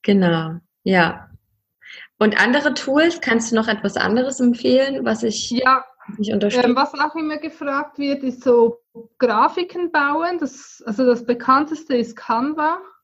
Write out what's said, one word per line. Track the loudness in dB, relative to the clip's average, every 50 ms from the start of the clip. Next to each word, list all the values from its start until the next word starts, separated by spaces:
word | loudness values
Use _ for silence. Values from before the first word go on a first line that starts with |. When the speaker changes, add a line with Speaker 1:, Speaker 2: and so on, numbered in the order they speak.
Speaker 1:
Genau, | 2 2 2 4 4 2 2 0 -2 -6 -10 -12 _ _ _ _ _
ja. | 0 2 4 2 2 0 -8 -14 -20 -20 -20 _ _ _ _ _ _ _ _ _ -20 -20 -20 -20 -20 _ _
Und | 2 2 4 2
andere | 2 2 2 2 0 0 -2
Tools, | -2 -4 0 2 4 4 2 2 -2
kannst | -2 0 0 0 0 0
du | 0
noch | 0 0
etwas | 0 -2 -2 -4 -4 -2
anderes | -2 -2 0 0 0 0 -2 -2 0
empfehlen, | 2 2 2 2 2 2 4 4 2 2 -2 -4 -2
was | -2 -2 -2 -2
ich | -4 -4 -4 -6 -4
Speaker 2:
Ja, | -4 0 2 4 2 2 0 -6 _ _ -18 -18 -8
Speaker 1:
nicht | -6 -4 -2 -2
unterstütze? | 0 0 0 2 2 2 2
Speaker 2:
ähm, | 2
was | 2 0 -2 -2
auch | -4 -4 -4 -2
immer | -6 -6 -6 -6
gefragt | -6 -8 -10 -10 -8 -8 -6 -4 -4 -6 -8 _ -6
wird, | -4 -4 -4 -4 -4
ist | -8 -8 -2 2
so | 4 6 6 4 4 2 -4 _ _ _ -20 -20 -20 _ _
Grafiken | 0 0 2 2 2 2 0 -2 -6 -6 -6 -6 -6 -2
bauen. | -2 0 0 0 0 0 -2 -2 -2 -4
Das, | -6 -6 -8 -12 -20 -20 -20 -14 -10
also | -8 -2 2 2
das | 2 2 2 0
bekannteste | -2 -4 -2 2 2 2 2 2 -2 -6 -10 -6 _ -2
ist | -2 -2 -4 -8
Canva. | -18 -6 -4 -2 -2 -2 -4 -4 -2 -2 -2 -2 -4 -8 -18 _ _